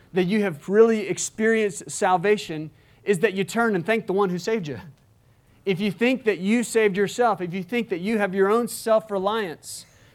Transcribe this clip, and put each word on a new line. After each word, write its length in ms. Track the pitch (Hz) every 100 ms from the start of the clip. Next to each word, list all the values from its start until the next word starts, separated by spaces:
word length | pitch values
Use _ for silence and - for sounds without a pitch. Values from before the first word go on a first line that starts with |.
| -
that 120 | 185 180
you 180 | 214
have 260 | 202 143 -
really 400 | 202 226 220 185
experienced 800 | 175 - - 220 220 208 - -
salvation 800 | - 196 185 190 208 208 156 156 - _ _
is 160 | - 190
that 140 | 208
you 100 | 190
turn 300 | 190 220 233
and 100 | 196
thank 220 | 170 226 -
the 80 |
one 160 | 190 196
who 80 | 175
saved 300 | 220 220 151
you. 120 | 117 139 - _ _ _ _ _ _ 196
If 140 | 175
you 120 | 208
think 340 | - 240 262 220
that 120 | 170
you 260 | 190 240
saved 320 | 226 226 214 185
yourself, 460 | 196 - 240 185
if 140 | 175 190
you 80 |
think 260 | 180 240 226
that 120 | 175
you 180 | 190 220
have 160 | 202 196
your 160 | 190
own 160 | 226 233
self-reliance, 1200 | - 226 220 220 196 190 226 190 139 - - - _ -